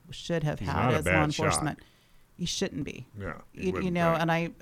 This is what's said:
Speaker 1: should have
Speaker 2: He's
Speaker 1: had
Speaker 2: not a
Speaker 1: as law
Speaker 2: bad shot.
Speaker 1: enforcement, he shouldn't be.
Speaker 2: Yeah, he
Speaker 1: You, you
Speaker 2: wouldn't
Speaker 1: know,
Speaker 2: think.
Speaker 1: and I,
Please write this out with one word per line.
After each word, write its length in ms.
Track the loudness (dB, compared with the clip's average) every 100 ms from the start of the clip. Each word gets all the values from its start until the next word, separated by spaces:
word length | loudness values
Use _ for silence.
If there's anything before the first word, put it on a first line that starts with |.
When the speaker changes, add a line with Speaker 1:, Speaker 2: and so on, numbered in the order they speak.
| -14
Speaker 1:
should 340 | -12 -4 -2
have 160 | 0 -2
Speaker 2:
He's 80 | -2
Speaker 1:
had 80 | 2
Speaker 2:
not 80 | 2
a 20 | 2
Speaker 1:
as 60 | 4
law 40 |
Speaker 2:
bad 220 | 4 4
shot. 100 | 2
Speaker 1:
enforcement, 340 | 2 2 0 -6 -14 _ _ -20 -20 -8
he 100 | -6
shouldn't 380 | -2 -4 -4
be. 220 | -8 -10 -14 -10
Speaker 2:
Yeah, 120 | -10 -10 -14
he 80 | -6
Speaker 1:
You, 40 | -4
you 60 |
Speaker 2:
wouldn't 180 | -2 0
Speaker 1:
know, 180 | 2 2
Speaker 2:
think. 100 | 4
Speaker 1:
and 100 | 2
I, 180 | 2 0 -6